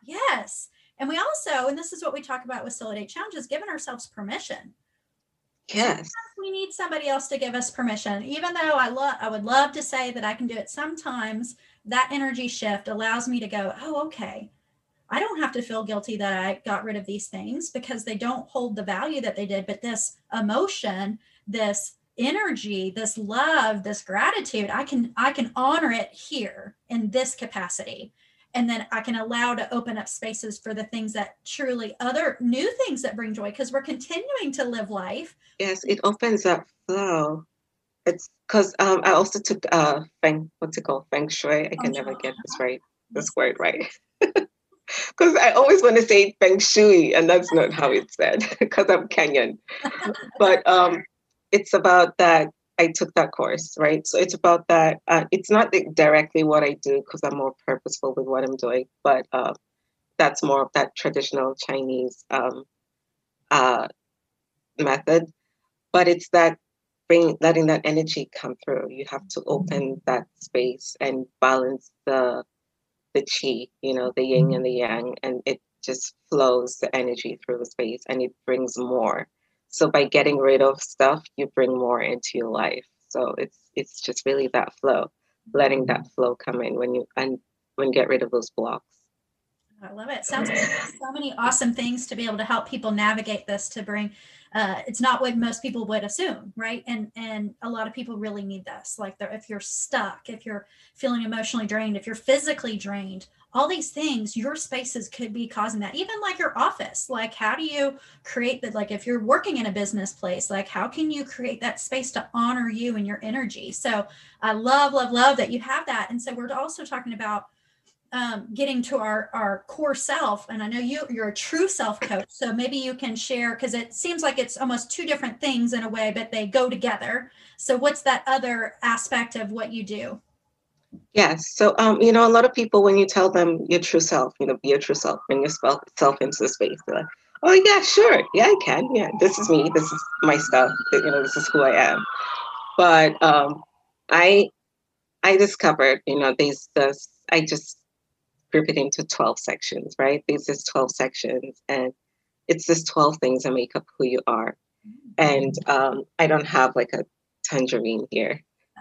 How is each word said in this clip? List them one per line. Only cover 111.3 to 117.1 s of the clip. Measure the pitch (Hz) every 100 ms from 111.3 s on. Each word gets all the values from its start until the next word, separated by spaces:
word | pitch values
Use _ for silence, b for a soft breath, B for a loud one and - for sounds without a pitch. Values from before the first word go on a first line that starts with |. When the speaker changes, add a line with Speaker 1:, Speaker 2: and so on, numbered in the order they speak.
| - 247 220
Speaker 1:
that | 233 -
space | - 262 254
to | 226 -
honor | 233 233 247 233
you | 220 240 214
and | 202
your | -
energy? | 220 262 233 - -
So | - 247 214 202 b b b
I | 220
love, | 220 240 277 285
love, | 269 240
love | 240 269 269
that | 226
you | 240
have | 262 262 320
that. | 220 208
And | 240
so | 269
we're | 240 247
also | 269 320 320
talking | - 254 247